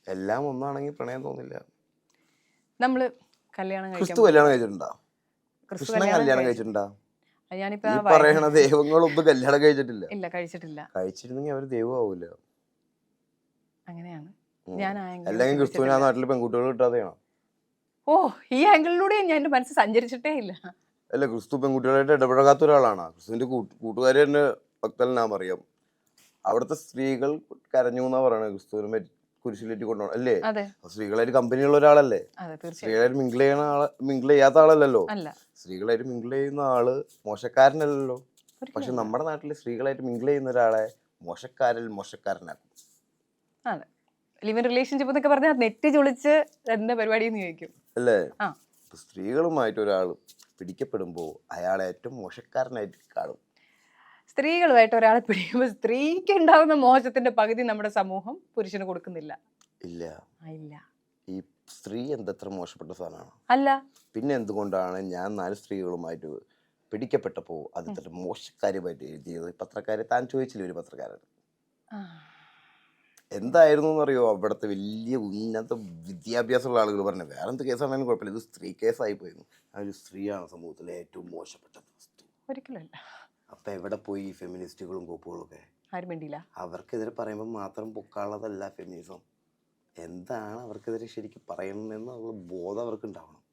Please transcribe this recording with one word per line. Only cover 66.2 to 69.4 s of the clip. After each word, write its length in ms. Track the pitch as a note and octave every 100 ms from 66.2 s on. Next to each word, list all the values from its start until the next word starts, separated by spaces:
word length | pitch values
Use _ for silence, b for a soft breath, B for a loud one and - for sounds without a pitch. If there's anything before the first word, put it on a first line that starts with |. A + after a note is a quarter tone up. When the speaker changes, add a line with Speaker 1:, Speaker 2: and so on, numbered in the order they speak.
| D#2+ - _ _ _ _ _
Speaker 1:
പിടിക്കപ്പെട്ടപ്പോ 800 | A2 A#2 C3+ G2 G2 - E2 - -
അത് 120 | E2
Speaker 2:
ഉം. 40 |
Speaker 1:
ഇത്ര 160 | G2 D#2+
മോശക്കാര്യമായിട്ട് 960 | F2 F2+ - - _ G2+ F#2+ F2 D2
എഴുതിയത്? 500 | C2 D2+ D#2 E2